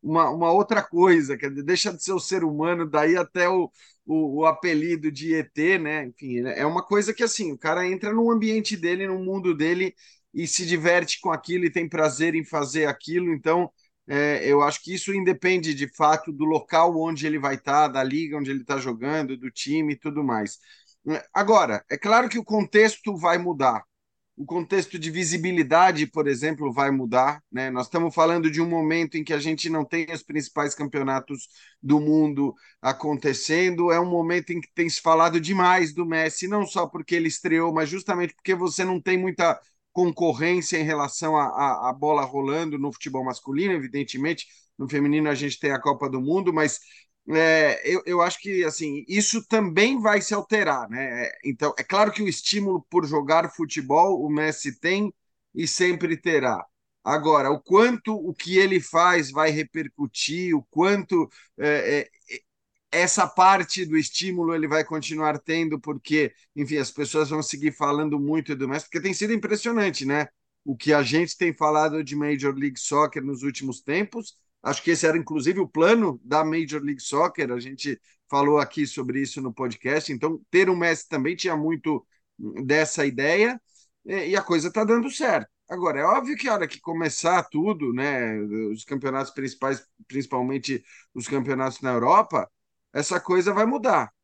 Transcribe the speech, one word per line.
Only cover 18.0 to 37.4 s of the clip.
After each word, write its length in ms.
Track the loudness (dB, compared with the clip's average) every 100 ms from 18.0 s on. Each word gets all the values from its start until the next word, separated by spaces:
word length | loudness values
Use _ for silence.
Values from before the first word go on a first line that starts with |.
liga 340 | -2 -2 -4 -4
onde 140 | -4
ele 140 | -6
tá 140 | -4 -4
jogando, 580 | -4 -4 -2 -2 -4 -6
do 140 | -10
time 420 | -10 -4 -2 -2
e 60 | -4
tudo 260 | -6 -4
mais. 340 | -2 -2 -4 -10 _ -20 _ _ -6 -6 -2
Agora, 520 | 0 6 6 4 -2 _
é 80 | -6
claro 320 | 2 4 4
que 100 | -4
o 60 |
contexto 720 | -2 -2 4 6 6 4 -8 -2
vai 220 | 0 2
mudar. 440 | 0 0 0 0 -8 _ _ _ _ -16
O 80 | -6
contexto 520 | -6 0 -2 -2 -6
de 120 | -6
visibilidade, 960 | -4 -2 -2 0 0 4 6 6 4 -2
por 200 | 0 0
exemplo, 460 | 0 -2 -2 -4
vai 180 | 0 0
mudar, 520 | 0 2 2 2 0 _
né? 180 | -6 -4
Nós 160 | -4 -2
estamos 280 | -2 -2
falando 360 | 2 4 4 0
de 100 | 0
um 80 | 0
momento 480 | 0 0 0 -2 -4
em 60 |
que 120 | -4
a 40 | -4
gente 300 | -2 -4 -2
não 160 | -4
tem 260 | -2 -4 -4
os 120 | -8
principais 520 | -6 -6 -4 -2 -2
campeonatos 760 | -2 -6 -4 -2 -2 -4 -14 -14 _ -20 _
do 180 | 2 2
mundo 540 | 4 4 4 2 -2 -4 _ _
acontecendo, 1120 | -4 -2 -4 -2 -2 -2 0 2 2 2 2
é 80 | 2
um 80 | 2
momento 420 | 0 0 -2 -2
em 100 | -8
que 120 | -8
tem 140 | -4 -2
se 120 | 0
falado 400 | 2 4 4 2
demais 520 | 0 2 4 4 2
do 140 | -2 -2
Messi, 420 | 0 -2 -2 -4
não 180 | -2 -2
só 200 | -2 -4
porque 280 | -6 -4
ele 140 | -2 0
estreou, 440 | -2